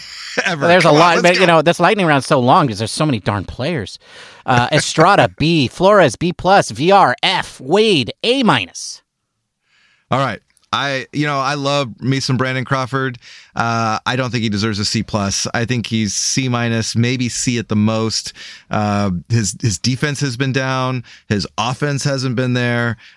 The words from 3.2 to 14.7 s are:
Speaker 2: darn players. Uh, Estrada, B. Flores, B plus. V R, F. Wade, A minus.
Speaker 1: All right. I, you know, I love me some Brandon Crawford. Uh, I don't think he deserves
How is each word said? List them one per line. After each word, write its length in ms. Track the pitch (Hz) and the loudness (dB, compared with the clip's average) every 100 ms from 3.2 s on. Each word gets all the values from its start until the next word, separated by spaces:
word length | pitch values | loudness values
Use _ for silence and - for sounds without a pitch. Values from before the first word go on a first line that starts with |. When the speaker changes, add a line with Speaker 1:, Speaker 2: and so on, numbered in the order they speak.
Speaker 2:
darn 240 | - 104 | -2 -4
players. 540 | 90 - 139 160 90 - _ - - - | -4 -8 -6 -6 -8 -14 _ -20 -20 -12
Uh, 240 | - 123 120 | 0 2 2
Estrada, 600 | 151 - - 170 196 123 - | 0 0 2 4 6 4 2
B. 280 | 151 165 120 | 0 2 0
Flores, 480 | - 190 214 151 - | 2 4 6 4 2
B 160 | 180 | -4
plus. 380 | - 175 196 - | -2 2 4 2
V 200 | 110 165 | -2 4
R, 240 | 196 147 123 | 6 4 2
F. 360 | 170 170 - - | 0 0 -4 -10
Wade, 520 | 131 196 220 165 117 - | -2 2 4 2 0 -4
A 200 | 214 269 | -2 0
minus. 600 | 214 131 90 - - - _ _ _ _ _ _ _ _ _ _ - | 2 2 -2 -12 -14 -16 _ _ _ _ _ _ _ _ _ _ -6
Speaker 1:
All 80 | 127 | -2
right. 220 | 135 117 _ _ - | -2 -6 _ _ -6
I, 300 | 113 139 135 - | -4 -4 -6 -6
you 140 | 143 147 | -4 -2
know, 120 | 139 | -2
I 140 | 131 | -2
love 480 | 147 139 143 127 - | -2 -2 -2 -4 -6
me 180 | 123 135 | -2 -2
some 200 | - 127 | 0 -2
Brandon 260 | 131 131 | -2 -4
Crawford. 540 | 120 135 127 135 131 123 - - - | -4 -4 -2 -4 -6 -8 -18 -20 -16
Uh, 440 | - 117 113 113 107 - | -6 -2 0 -2 -2 -4
I 100 | 127 | -2
don't 140 | 127 | -2
think 120 | 117 | -2
he 60 | 110 | -2
deserves 300 | 101 113 | -2 -2